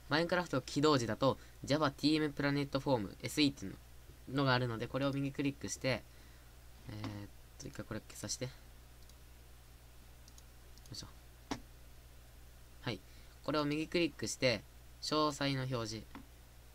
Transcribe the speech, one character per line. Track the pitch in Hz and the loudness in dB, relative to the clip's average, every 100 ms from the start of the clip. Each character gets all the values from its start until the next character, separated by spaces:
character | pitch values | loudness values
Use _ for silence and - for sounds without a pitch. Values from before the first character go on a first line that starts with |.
| - | 0
マ | 147 | 2
イ | |
ン | 170 | 4
ク | 175 | 2
ラ | |
フ | 170 | 2
ト | 135 | 0
起 | - 143 | 0 4
動 | 151 139 | 6 6
時 | 110 | 4
だ | 107 | 2
と、 | 135 - - - | 4 2 -2 -6
Java | 107 147 165 | 0 4 4
テ | - 147 | 4 4
ィ | |
ー | 156 | 4
エ | |
ム | 151 | 4
プ | 143 | 2
ラ | 143 | 2
ネ | 143 | 2
ッ | 139 | 0
ト | 135 | 0
フ | 143 | 2
ォ | 123 | 2
ー | |
ム、 | 98 - | 2 -6
エ | 117 | -2
ス | - | 4
イ | 143 | 4
ー | |
っ | |
て | - 95 | 4 -6
い | |
う | |
の、 | - - - - - - 139 | -10 -14 -18 -18 -16 -4 2
の | |
が | 135 | 4
あ | 123 | 4
る | 123 | 4
の | 110 | 0
で、 | 120 | -2
こ | 131 | 0
れ | 139 | 2
を | |
右 | 135 139 | 2 0
ク | 139 | 0
リ | 139 | 0
ッ | 139 | 0
ク | 98 | -6
し | - | -2
て、 | 131 110 - - - - - - - - - | 0 0 -4 -18 -20 -20 -20 -20 -18 -16 -12
え | |
ー | 107 107 104 101 | -6 -6 -6 -10
っ | - - - | -14 -18 -14
と、 | 131 | -12
一 | |
回 | - | -10
こ | - | -8
れ | 107 | -8
消 | - - | -10 -8
さ | 104 | -6
せ | - | -4
て。 | 127 | -6
よ | - - - - - - - - - - - - - - - - - - - - - - - - | -8 -18 -18 -20 -18 -18 -18 -20 -20 -20 -20 -20 -20 -20 -20 -18 -20 -20 -20 -20 -20 -18 -18 -14
い | |
し | - | -12
ょ。 | - - - - - - - - - - - - - - - - - - | -12 -14 -18 -16 -10 -10 -12 -18 -18 -18 -18 -18 -20 -18 -18 -18 -18 -10
は | 127 | -6
い。 | 104 - - - - | -6 -8 -18 -18 -10
こ | - | -2
れ | 151 | 0
を | |
右 | 147 151 160 | 2 0 0
ク | 175 | 2
リ | 160 | 2
ッ | - | 0
ク | 110 | -4
し | - | 2
て、 | 131 104 - - - - | 2 2 -2 -18 -18 -10
詳 | - 151 151 | 0 2 2
細 | 139 139 | 2 0
の | 131 | 0
表 | 131 123 110 | 0 -2 -2
示。 | 110 - - - - - - - | -6 -10 -14 -16 -20 -20 -20 -20